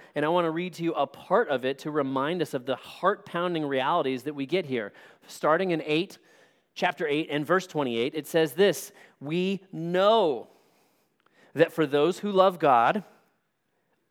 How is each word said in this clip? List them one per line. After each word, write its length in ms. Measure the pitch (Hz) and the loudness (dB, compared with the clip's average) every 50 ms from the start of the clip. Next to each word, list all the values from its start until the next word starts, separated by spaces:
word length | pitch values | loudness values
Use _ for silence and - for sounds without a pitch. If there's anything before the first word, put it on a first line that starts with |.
| - - - | -12 -10 -6
And 100 | 147 147 | -4 -2
I 40 | 156 | 0
want 160 | 170 180 170 | 2 2 0
to 80 | 160 160 | 0 -2
read 220 | 165 180 185 151 | -4 -6 -6 -6
to 100 | - 165 | -6 -4
you 100 | 165 160 | -4 -2
a 140 | 147 143 135 | -2 -2 -4
part 400 | - - - - 180 220 240 - | -4 -10 -4 0 2 2 2 2
of 160 | 143 123 123 | 0 -2 -2
it 160 | 127 135 - | -2 -4 -4
to 100 | - 156 | -6 -4
remind 520 | 151 156 139 135 135 131 135 151 180 180 156 | -2 -2 -2 0 0 -2 -2 -2 -2 -2 -4
us 120 | - - | -4 -4
of 100 | 131 123 | -6 -6
the 120 | 127 151 | -6 -6
heart-pounding 880 | - - - - - - 185 208 196 - - - 170 175 180 175 160 151 | -6 -8 -12 -8 -2 0 0 0 -2 -4 -8 -6 -4 -2 -2 -2 -2 -2
realities 560 | 139 139 131 127 143 170 175 143 131 131 123 117 | -2 -2 -2 0 0 0 0 0 0 -2 -4 -6
that 120 | 151 151 | -8 -8
we 120 | 143 135 | -8 -6
get 200 | 131 165 190 185 | -4 -2 -4 -2
here. 260 | 139 131 117 104 101 - - - - - _ _ | -2 -4 -4 -4 -6 -10 -16 -20 -20 -20 _ _
Starting 460 | - - - - 151 156 170 190 185 170 | -20 -10 -2 2 2 2 2 2 0 -2
in 100 | 156 143 | -2 -2
eight, 340 | - 151 160 196 190 - - _ _ _ _ _ _ _ _ _ _ _ | -2 -2 -2 -2 -4 -8 -18 _ _ _ _ _ _ _ _ _ _ _
chapter 340 | - 190 180 170 - 180 147 | -4 -4 -2 -2 -2 -4 -2
eight 180 | 143 151 160 - | -2 -2 -2 -2
and 160 | 143 147 147 | -4 -4 -2
verse 220 | - 175 185 180 | 0 0 0 0
twenty-eight, 480 | - - 151 143 127 117 117 120 147 - | -2 -4 -4 -4 -2 -2 -2 -2 -2 -4
it 140 | 156 139 - | -6 -8 -2
says 240 | - 165 160 147 131 | 0 0 0 0 2
this, 400 | 160 202 202 156 - - - - - - - _ - | 2 2 2 2 0 -6 -16 -18 -20 -20 -20 _ -16
"We 460 | 135 139 160 180 185 190 196 185 - - - | -10 -6 -4 -2 -2 -2 -2 -4 -8 -10 -10
know 720 | 156 165 170 175 185 196 208 226 226 196 160 131 110 - - _ _ _ _ _ _ _ _ _ _ _ _ _ _ _ _ _ _ _ _ - | -8 -6 -2 0 2 4 4 4 4 4 2 0 -4 -6 -12 _ _ _ _ _ _ _ _ _ _ _ _ _ _ _ _ _ _ _ _ 0
that 180 | - 165 160 - | 2 2 2 2
for 140 | 165 156 | 0 0
those 340 | 139 139 143 147 170 165 - | 2 2 2 2 2 0 -2
who 100 | - 208 | -4 0
love 300 | 196 190 185 190 180 165 | 4 4 4 4 4 2
God, 420 | 151 143 127 117 117 135 180 208 - - _ _ _ _ _ _ _ _ _ _ _ _ _ _ _ _ _ _ _ _ | 4 4 6 6 6 4 2 0 -4 -10 _ _ _ _ _ _ _ _ _ _ _ _ _ _ _ _ _ _ _ _